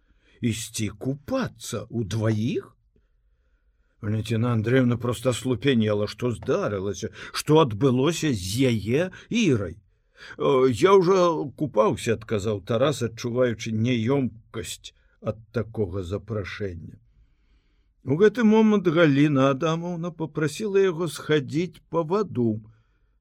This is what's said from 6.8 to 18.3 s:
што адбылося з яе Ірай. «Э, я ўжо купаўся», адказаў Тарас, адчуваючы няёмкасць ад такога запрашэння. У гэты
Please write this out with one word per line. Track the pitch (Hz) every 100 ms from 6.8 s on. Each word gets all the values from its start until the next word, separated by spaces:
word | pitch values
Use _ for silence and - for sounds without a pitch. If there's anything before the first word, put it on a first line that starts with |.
| 98 95 110 - -
што | - - 156
адбылося | 147 104 135 123 147 160 156
з | 110 92 113 131
яе | 113 104 135 185 - -
Ірай. | 226 202 113 90 82 _ _ _ _ - -
«Э, | 147 135 131
я | 117 175 196
ўжо | 175 190 175 156 151 -
купаўся», | 147 - 214 110 120 107
адказаў | - 107 107 101
Тарас, | 90 117 143 143
адчуваючы | 113 113 120 120 127 110 117
няёмкасць | 110 120 123 110 139 120 - _ 113 - - - - _ _
ад | - 110 -
такога | 120 104 - 98 95
запрашэння. | 90 101 - 107 90 - 101 82 78 - _ _ _ _ _ _ _ _ _ _
У | 123 151
гэты | 214